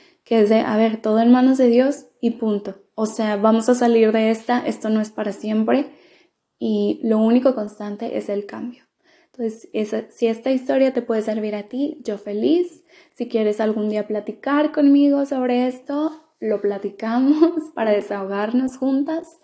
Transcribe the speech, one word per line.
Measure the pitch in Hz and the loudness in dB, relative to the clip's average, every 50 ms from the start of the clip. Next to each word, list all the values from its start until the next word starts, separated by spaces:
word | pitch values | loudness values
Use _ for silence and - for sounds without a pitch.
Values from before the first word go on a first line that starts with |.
| _ _ _ _ _ | _ _ _ _ _
que | - 226 226 | 0 2 4
es | 208 208 | 4 4
de, | 220 220 | 4 2
a | - - 214 | 2 2 0
ver, | 214 226 226 220 220 | 2 2 0 0 -2
todo | - 220 214 226 | -2 0 2 4
en | 233 240 | 6 6
manos | 247 254 254 262 262 262 | 6 6 6 4 4 4
de | 254 | 4
Dios | 240 233 240 262 277 294 294 - - _ _ | 4 6 4 4 2 0 -4 -8 -18 _ _
y | - 233 | -4 -4
punto. | 233 - 226 220 208 202 202 196 190 - _ _ _ | -2 -2 -2 -2 -2 -2 -4 -8 -14 -14 _ _ _
O | - 220 | -4 -4
sea, | 220 - - 220 214 214 | -4 -2 -2 -2 -2 0
vamos | 202 208 220 220 226 220 247 | 2 2 4 4 4 4 2
a | 247 | 2
salir | 247 240 233 233 226 220 214 | 4 4 4 4 6 4 4
de | 214 226 220 220 | 4 2 2 2
esta, | 226 220 - - 247 247 - | 0 0 -2 -2 -2 0 0
esto | - 220 - - 214 | -4 -6 -4 -2 -2
no | 220 220 | -2 -2
es | 214 214 | -2 -4
para | - - 214 208 | -6 -6 -6 -6
siempre, | 196 - - 214 214 220 220 226 247 269 294 - - _ _ _ _ _ _ _ _ _ _ _ _ - | -6 -6 -6 -4 -2 0 0 2 0 0 0 -4 -10 _ _ _ _ _ _ _ _ _ _ _ _ -8
y | 233 220 214 208 208 208 208 - | -4 -2 -2 0 0 -2 -2 -2
lo | - 226 220 220 | -2 -2 0 2
único | 220 220 240 247 247 269 254 | 2 4 4 4 4 2 0
constante | 226 208 208 - - 208 208 202 208 233 - - | 0 -4 -8 -10 -12 -12 -12 -10 -10 -10 -8 -8
es | 214 208 - | -8 -6 -6
el | 202 202 208 | -6 -6 -6
cambio. | 202 220 220 226 247 240 _ _ _ _ _ _ _ _ _ _ _ | -10 -12 -12 -12 -12 -14 _ _ _ _ _ _ _ _ _ _ _
Entonces, | _ - 233 220 220 - - - - | _ -8 -6 -6 -6 -8 -12 -10 -6
esa, | 220 214 214 220 220 220 - | -6 -6 -4 -6 -8 -8 -8
si | - - 240 226 | -6 -2 -2 -2
esta | 226 226 - 262 | -2 -2 -2 -2
historia | 269 254 254 - 269 269 269 262 254 | -2 -2 -2 0 0 2 2 2 0
te | 247 | -2
puede | 240 - 226 220 | -4 -2 -2 -4
servir | 214 220 214 220 214 214 208 | -2 -4 -4 -4 -4 -6 -6
a | 208 202 | -8 -10
ti, | - - 254 285 311 311 - - | -8 -6 -6 -4 -6 -6 -8 -8
yo | - 208 | -8 -8
feliz. | 208 - 208 202 208 233 262 320 359 349 349 - - _ _ _ - _ _ _ | -8 -8 -8 -6 -2 0 2 2 2 0 -2 -8 -20 _ _ _ -20 _ _ _
Si | - 240 240 | -12 -8 -4
quieres | - 220 220 208 208 214 | -2 0 0 0 0 0
algún | 220 220 214 220 208 214 | -2 -2 -2 -2 -2 -2
día | 208 214 208 | -2 -4 -4
platicar | - 208 208 208 - 214 - - 269 285 294 302 302 | -4 -6 -6 -6 -8 -10 -8 -4 -2 0 0 0 0
conmigo | 302 302 294 285 277 285 285 285 277 285 277 | 0 2 4 6 6 6 6 4 2 2 0
sobre | 277 285 262 254 247 247 247 254 | -2 -2 -2 0 0 0 0 0
esto, | 254 254 254 - - 285 294 311 320 320 - _ _ _ - | -2 -4 -6 -8 -6 -4 -4 -4 -4 -6 -8 _ _ _ -8
lo | 226 220 208 202 | -4 -2 -2 -2
platicamos | 202 202 202 196 - 196 - - 220 220 233 247 262 277 302 302 330 339 349 320 302 - | -2 -2 -4 -4 -6 -8 -8 -6 -4 -2 0 2 2 4 4 4 4 2 2 -2 -8 -8
<laughs> | - | -6
para | - 226 220 | -2 0 0
desahogarnos | 208 202 208 - 202 202 190 190 202 202 208 220 240 254 262 262 - | 2 0 0 -4 -6 -6 -6 -6 -4 -4 -2 0 0 0 -2 -2 -4
juntas. | - 262 269 269 269 294 330 320 330 349 - - - | -4 -2 0 0 0 0 -2 -4 -6 -6 -8 -14 -14